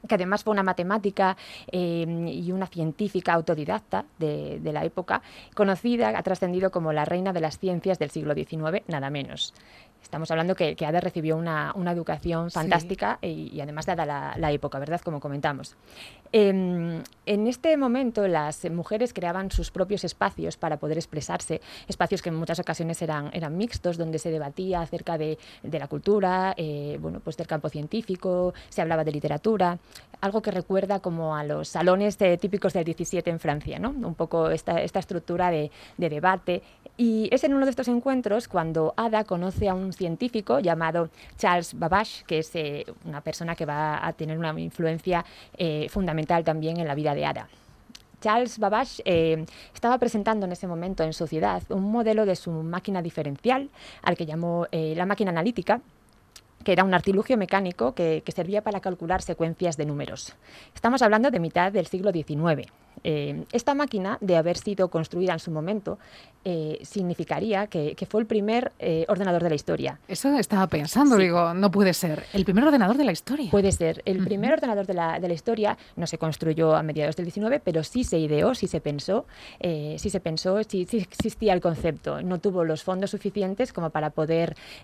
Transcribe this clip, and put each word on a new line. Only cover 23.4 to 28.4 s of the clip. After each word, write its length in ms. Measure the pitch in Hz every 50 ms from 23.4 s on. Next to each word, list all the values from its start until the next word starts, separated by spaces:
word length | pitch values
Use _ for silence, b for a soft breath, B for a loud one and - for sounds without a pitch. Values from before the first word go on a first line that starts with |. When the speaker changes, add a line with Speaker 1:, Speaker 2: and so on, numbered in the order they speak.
| 160 147 156
Speaker 1:
mixtos, 400 | 180 214 233 - - - 180 175
donde 220 | 165 170 160 160 156
se 120 | - 175
debatía 500 | 160 156 147 143 147 - 190 185 180 175
acerca 340 | 170 - - 170 - - 170 156
de, 180 | 156 156 156 156 B B B B
de 160 | - - 151 156
la 100 | 139 143
cultura, 680 | - 147 - 196 202 214 190 180 185 185 185 190 -
eh, 400 | - 165 156 147 147 143 147 147 143
bueno, 200 | 156 160 170 202
pues 160 | - 165 151
del 100 | - 165 -
campo 200 | - 151 - 151
científico, 840 | - 151 147 156 - 226 226 - 185 180 - 190 180 180